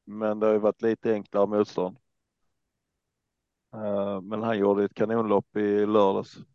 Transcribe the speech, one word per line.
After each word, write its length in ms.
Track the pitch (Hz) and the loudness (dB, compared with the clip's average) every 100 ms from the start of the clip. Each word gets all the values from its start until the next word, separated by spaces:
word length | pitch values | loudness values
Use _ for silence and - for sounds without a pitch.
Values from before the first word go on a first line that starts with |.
| - | -16
men 340 | 104 110 107 | -6 -4 0
det 60 | 110 | 2
har 60 | |
ju 60 | 107 | 2
varit 240 | 104 - | 2 0
lite 300 | 113 110 117 | -2 -2 -2
enklare 340 | 107 98 101 101 | -2 -2 0 2
motstånd. 500 | 104 101 - 92 107 _ _ _ _ _ _ _ _ _ _ _ _ _ _ _ _ _ | 2 0 -2 -6 -8 _ _ _ _ _ _ _ _ _ _ _ _ _ _ _ _ _
Eh, 460 | 113 107 101 98 98 | -10 -6 -4 -4 -6
men 220 | 92 107 | -8 -6
han 160 | 113 110 | -2 0
gjorde 260 | 101 101 | 2 2
ett 100 | 101 | 0
kanonlopp 640 | - 107 113 110 101 - 107 | -2 -2 0 2 0 0 -2
i 300 | 104 101 104 | 0 2 2
lördags. 500 | 107 98 101 - - - | 4 4 2 -4 -14 -20